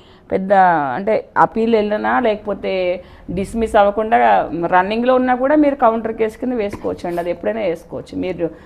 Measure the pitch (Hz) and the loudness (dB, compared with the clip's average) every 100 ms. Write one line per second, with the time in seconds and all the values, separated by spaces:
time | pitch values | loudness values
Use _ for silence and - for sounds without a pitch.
0 | - - - 190 190 196 180 165 139 123 | -16 -20 -6 -4 2 4 6 4 0 -2
1 | 202 214 - - 165 226 226 226 208 214 | -2 -2 -2 0 2 2 2 2 2 -2
2 | 214 220 233 208 208 196 196 190 180 180 | 0 0 0 -2 -6 -6 -4 -2 -2 -4
3 | - - - 180 190 226 220 220 202 202 | -10 -20 -10 -8 -6 -4 0 4 4 2
4 | 220 240 233 190 151 165 170 180 185 226 | 0 2 4 2 0 -4 0 2 2 0
5 | 240 254 254 247 269 302 294 277 233 226 | 2 2 2 0 2 4 2 2 2 0
6 | 220 220 220 - 254 226 202 - 190 185 | -4 -4 -4 -4 -6 -4 -4 -6 -8 -8
7 | 175 170 175 170 208 226 190 170 - 127 | -6 -6 -4 -4 -4 -4 -4 -6 -10 -14
8 | - 180 180 170 160 - | -10 -8 -6 -6 -6 -8